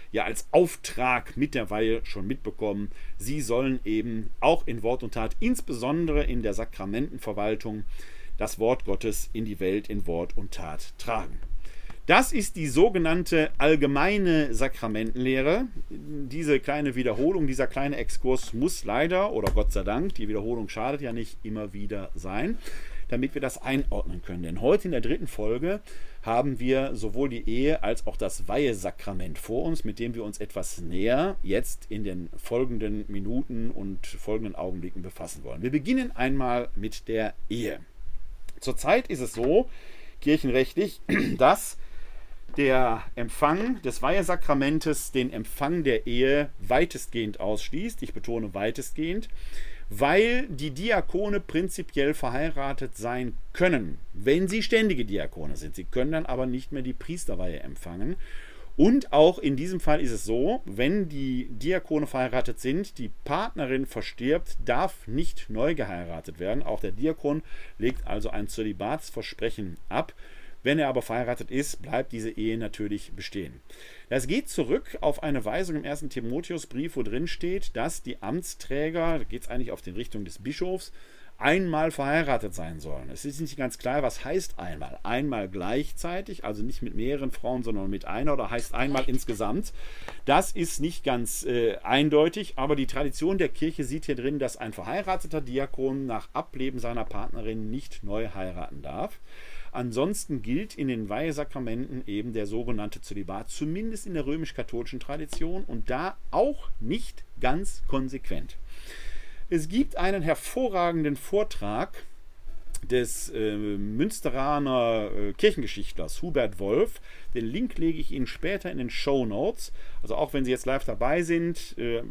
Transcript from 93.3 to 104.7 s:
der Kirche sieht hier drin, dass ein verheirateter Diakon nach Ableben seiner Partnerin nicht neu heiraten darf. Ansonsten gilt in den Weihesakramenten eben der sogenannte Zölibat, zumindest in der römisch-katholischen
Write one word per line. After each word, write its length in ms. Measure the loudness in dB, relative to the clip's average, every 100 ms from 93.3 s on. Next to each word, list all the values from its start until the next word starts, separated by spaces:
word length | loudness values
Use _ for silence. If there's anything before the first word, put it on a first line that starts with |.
| 2
der 100 | 2
Kirche 380 | 2 -2 -2 -4
sieht 200 | -4 -4
hier 100 | -2
drin, 220 | -2 -2
dass 200 | -4 -4
ein 160 | -8
verheirateter 680 | -8 -6 -4 -2 -2 0 -4
Diakon 640 | -2 -2 0 0 0 -2 -2
nach 220 | -4 -4
Ableben 460 | -8 -6 -2 -2 -2
seiner 260 | -2 -2 -2
Partnerin 640 | 0 0 0 -2 -2 -2
nicht 320 | -4 -4 -6
neu 240 | -2 -2 -2 -4
heiraten 460 | -6 -6 -6 -8
darf. 400 | -8 -6 -6 -8 -12 -12 -8 -6 -4
Ansonsten 720 | -4 -2 0 0 -2 -4 -4
gilt 340 | -2 -2 -2 -4
in 120 | -2
den 220 | -2 -4
Weihesakramenten 960 | -2 -2 -2 -4 -4 -2 -2 -4 -6 -4
eben 260 | -4 -2
der 140 | -2 -2
sogenannte 540 | -2 0 0 -2 -6
Zölibat, 480 | -8 -6 -6 -6 -6
zumindest 580 | -4 -2 -2 -4 -4 -6
in 80 | -4
der 100 | -2
römisch-katholischen 720 | -2 -4 -4 -4